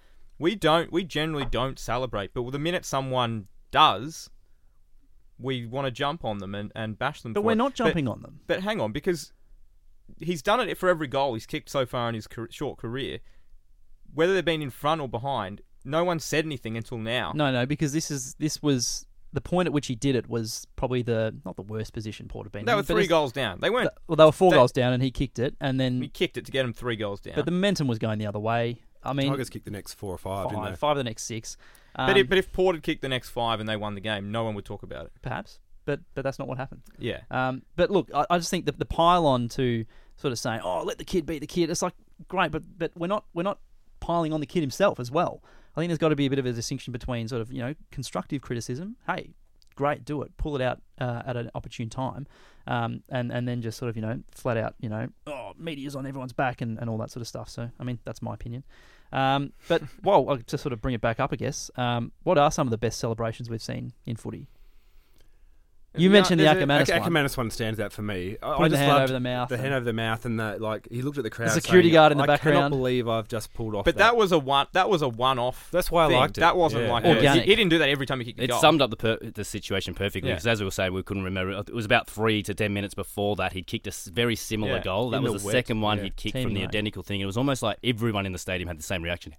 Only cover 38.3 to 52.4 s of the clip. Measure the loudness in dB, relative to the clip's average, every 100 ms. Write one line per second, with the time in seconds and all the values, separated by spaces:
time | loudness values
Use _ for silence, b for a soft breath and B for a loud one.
38.3 | 2 0 -4 -2 -4 -4 2 6 6 6
39.3 | 2 0 0 0 0 -4 b b b -6
40.3 | -4 -4 -4 -2 -4 -4 -8 -4 -2 -2
41.3 | -6 -4 0 0 0 -2 -4 -18 -20 -6
42.3 | 0 0 0 -8 -6 -6 -4 -2 -2 -4
43.3 | -4 -2 -4 -10 -20 -20 -12 -2 0 2
44.3 | 0 -2 -2 -2 2 2 2 -2 0 0
45.3 | -2 -16 b b -6 -2 2 2 4 2
46.3 | 2 -2 -2 -4 -6 -8 -8 -6 -4 -4
47.3 | -6 -6 -6 -6 -8 -12 -12 -8 -6 -4
48.3 | -6 -4 -6 -6 -8 -8 -10 -6 -6 -6
49.3 | -16 -20 _ -16 -2 0 0 -4 -6 -6
50.3 | -6 -4 -2 -2 -2 -8 -8 -6 -4 -6
51.3 | -6 -6 -10 -10 -8 -8 -4 -6 -6 -14
52.3 | b